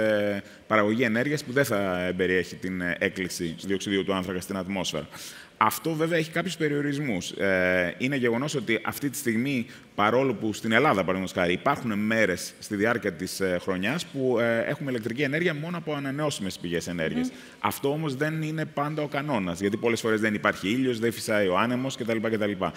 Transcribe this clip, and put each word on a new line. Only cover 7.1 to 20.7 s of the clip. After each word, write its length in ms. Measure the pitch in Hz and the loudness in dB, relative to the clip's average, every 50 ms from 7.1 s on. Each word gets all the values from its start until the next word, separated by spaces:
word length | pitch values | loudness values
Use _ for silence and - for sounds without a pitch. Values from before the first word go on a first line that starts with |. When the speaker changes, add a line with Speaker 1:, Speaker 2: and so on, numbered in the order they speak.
| 101 87 87 - | -2 -2 -4 -6
Speaker 1:
Ε, 640 | - - 92 98 95 92 92 90 92 92 90 87 - | -4 -2 0 2 4 4 4 4 4 4 2 0 -2
είναι 180 | - 120 131 143 | -2 -2 0 0
γεγονός 400 | 135 120 120 113 120 139 151 - | 2 2 2 2 0 -2 -2 -4
ότι 240 | 135 104 110 113 104 - | -4 0 0 0 0 0
αυτή 260 | 107 104 - 139 143 | -4 -6 -4 -4 -4
τη 80 | - | -4
στιγμή, 480 | - - 120 110 113 127 143 139 120 113 - - - - - - | -2 -2 0 2 2 0 0 0 -2 -2 -4 -10 -20 -20 -12 0
παρόλο 380 | - 104 107 113 127 139 131 113 | 2 4 6 6 4 4 4 0
που 200 | 98 110 110 101 | 0 -2 -2 -2
στην 180 | - - 113 | -2 0 2
Ελλάδα, 280 | 113 120 143 151 120 95 | 4 6 6 6 4 4
παραδείγματος 320 | 90 85 92 95 95 87 | 4 2 2 0 0 -2
χάρη, 220 | - 98 90 87 90 | 0 2 4 4 2
υπάρχουν 460 | 92 - 135 143 - - 113 104 101 | 2 2 0 0 0 -2 -2 -2 0
μέρες 540 | 107 107 113 113 107 92 87 - - - - - | 0 2 4 4 4 4 4 0 -4 -10 -12 -14
στη 160 | - - 107 | -8 -6 0
διάρκεια 360 | 98 104 117 120 113 - - | 2 2 2 2 2 0 -4
της, 280 | 87 78 90 90 - - | -4 -4 -6 -6 -4 -2
ε, 180 | 98 92 90 87 | 0 0 0 0
χρονιάς 440 | - 98 92 90 95 110 143 175 - | 0 -2 -2 -2 0 -2 -2 -2 -6
που, 340 | - - 139 131 127 123 113 | -6 -4 -2 0 2 2 4
ε, 260 | 117 117 117 117 - | 2 2 2 0 0
έχουμε 220 | - 143 - 156 135 | -2 -2 -4 -4 -4
ηλεκτρική 320 | 127 117 107 117 113 131 | -4 -2 -2 -4 -2 0
ενέργεια 320 | 147 131 143 160 175 185 156 | -2 0 0 0 0 0 -2
μόνο 240 | 143 156 170 180 | -2 -6 -6 -6
από 160 | 165 165 160 147 | -6 -4 -4 -4
ανανεώσιμες 640 | 143 139 135 135 143 156 147 143 - 101 92 - | -4 -4 -4 -4 -2 -2 -2 -2 -2 -6 -6 -8
πηγές 300 | - - 87 85 82 - | -6 -6 -2 -2 -2 -2
ενέργειας. 400 | - 85 85 80 80 78 80 - | -2 -2 -2 -2 0 0 0 -2
Speaker 2:
Μμμ. 100 | 254 - - - - - - | -2 -4 -10 -18 -20 -14 -4
Speaker 1:
Αυτό 320 | - 104 - - - 139 | -2 -2 -2 0 -2 -2
όμως 240 | 147 156 160 151 127 | -2 0 -2 -4 -2
δεν 260 | 131 151 151 160 160 | -2 -2 -2 -2 -2
είναι 240 | 156 156 156 160 156 | -4 -4 -4 -4 -6
πάντα 360 | 151 - 147 143 147 156 151 | -4 -4 -4 -2 -2 -2 -4
ο 60 | 147 | -4
κανόνας, 520 | 139 - 143 143 151 135 107 92 87 85 87 | -2 -4 -4 -2 0 0 0 0 -2 -2 0
γιατί 180 | 98 101 104 | 0 0 0
πολλές 240 | 104 117 117 117 110 | 2 2 2 2 2
φορές 180 | - 113 110 107 | 2 2 2 2
δεν 140 | 110 110 104 | 2 2 0
υπάρχει 360 | 101 104 104 90 - 90 | 2 2 2 2 2 0
ήλιος, 300 | 95 | 0